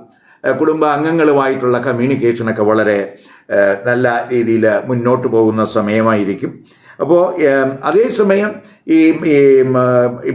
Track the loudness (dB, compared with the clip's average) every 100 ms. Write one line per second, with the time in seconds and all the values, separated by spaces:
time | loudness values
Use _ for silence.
0 | -20 _ _ _ -4 0 0 0 0 0
1 | -2 0 2 2 0 -2 -2 -2 -2 -2
2 | -2 0 -2 -2 -4 -2 0 0 0 -2
3 | -4 -12 -20 -20 -4 0 0 0 -2 0
4 | 0 -2 -2 -2 0 0 0 0 -2 -2
5 | 0 0 0 2 2 0 -2 -2 -2 0
6 | 0 0 -2 -6 -8 -12 -20 _ -18 -6
7 | 0 2 2 0 0 2 -2 -4 -2 0
8 | 0 0 0 0 -2 -8 -18 _ 0 2
9 | 4 2 0 4 4 4 2 0 2 2
10 | 0 -4 -8